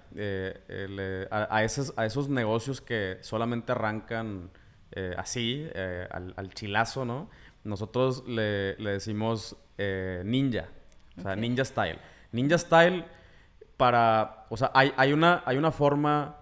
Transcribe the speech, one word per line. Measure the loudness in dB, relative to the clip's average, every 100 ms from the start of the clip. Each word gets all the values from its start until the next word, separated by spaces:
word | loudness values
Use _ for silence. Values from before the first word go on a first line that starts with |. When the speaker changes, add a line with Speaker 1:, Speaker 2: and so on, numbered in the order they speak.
| -16 -8
Speaker 1:
eh, | -6 -4 -6 -8 -12
el, | -10 -8 -6
eh, | -6 -6 -4
a, | -4 0 0
a |
esos, | 0 -2 -4 -2
a | -2
esos | -2 -2
negocios | 0 0 0 -2 -8
que | -6 -4 -4 -6
solamente | -6 -4 -2 -4 -2
arrancan, | -2 -2 -4 -6 -6 -6 -8 -12 -18 -20 -20 -12
eh, | -8 -6 -6
así, | -6 -4 -2 -4 -6
eh, | -8 -6 -6 -8
al, | -10 -10 -10
al | -12
chilazo, | -10 -2 0 0 -2 -6
¿no? | -6 -10 -18 -20 -14
Nosotros | -8 -8 -4 0 2 0 -4
le, | -2 0 0 -2 -4
le | -4
decimos, | -4 -4 -2 -2 -2 -6 -14 -14 -6
eh, | -4 -2 -4 -6 -2
ninja. | 0 0 -2 -6 -14 -20 -20 -20 -10
O |
sea, | -6
Speaker 2:
Ok. | -4
Speaker 1:
ninja | -2 -2 -2
style. | -2 -4 -4 -14 -20 -8
Ninja | -2 2 2
style | 6 6 8 4 -6 -16 -20 -20 -20 -20 -12 2
para, | 4 6 6 4 2 -4 -10
o | -2
sea, | 4
hay, | 6 6 6
hay | 4
una, | 6 6 4 2
hay | 0
una | 2
forma, | 2 2 4 2 2 -2 -8